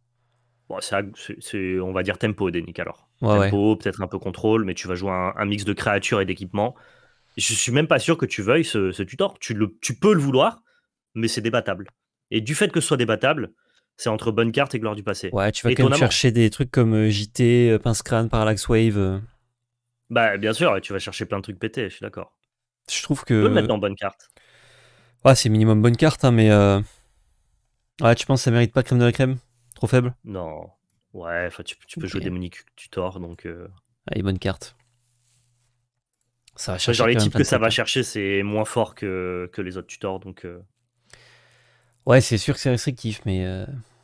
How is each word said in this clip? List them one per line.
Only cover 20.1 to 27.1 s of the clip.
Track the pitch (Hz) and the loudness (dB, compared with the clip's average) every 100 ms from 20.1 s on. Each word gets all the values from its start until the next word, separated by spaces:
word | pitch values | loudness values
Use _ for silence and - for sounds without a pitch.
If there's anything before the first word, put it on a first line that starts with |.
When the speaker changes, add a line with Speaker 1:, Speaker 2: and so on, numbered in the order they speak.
| 120 113 101 | 2 2 2
Speaker 1:
bien | 107 | -2
sûr, | 113 170 98 | 0 0 0
et | |
tu | - | -4
vas | 95 | -8
chercher | 98 - 104 | -8 -10 -8
plein | 101 | -8
de | |
trucs | - 92 | -8 -10
pétés, | 113 135 98 | -10 -6 -8
je | - | -10
suis | |
d'accord. | 104 98 - _ _ _ _ _ - | -16 -14 -18 _ _ _ _ _ -10
Speaker 2:
Je | - | -8
trouve | - 143 | -4 -4
Speaker 1:
Tu | - | 2
peux | 113 | 4
le | 104 | 4
Speaker 2:
que | |
Speaker 1:
mettre | - 107 | 4 2
dans | 107 | 0
bonne | 101 98 | -2 -4
carte. | 101 - _ _ _ _ _ _ _ _ _ _ 135 | -8 -10 _ _ _ _ _ _ _ _ _ _ 6
Speaker 2:
Ouais, | 127 | 6
c'est | 110 | 6
minimum | 107 110 107 | 4 6 6
bonne | 117 120 | 4 4
carte, | 156 - | 2 4
hein, | 131 | 4
mais, | 117 110 | 6 8
euh, | 104 101 98 104 _ _ | 8 6 4 0 _ _